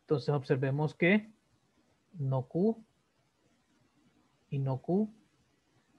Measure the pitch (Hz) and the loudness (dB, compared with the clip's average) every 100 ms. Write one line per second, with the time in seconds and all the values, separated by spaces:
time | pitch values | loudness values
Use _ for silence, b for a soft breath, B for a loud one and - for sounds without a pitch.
0 | _ 151 - 147 131 139 135 139 156 - | _ -2 0 -2 0 0 0 -2 -4 0
1 | 170 214 214 - _ _ _ _ _ _ | 4 4 2 -20 _ _ _ _ _ _
2 | _ 180 135 131 131 165 208 226 - _ | _ -6 -2 -2 -2 0 0 -2 -10 _
3 | _ _ _ _ _ _ _ _ _ _ | _ _ _ _ _ _ _ _ _ _
4 | _ _ _ _ _ 139 135 131 - 180 | _ _ _ _ _ -4 -2 -4 -2 -2
5 | 214 - _ _ _ _ _ _ _ | -2 -6 _ _ _ _ _ _ _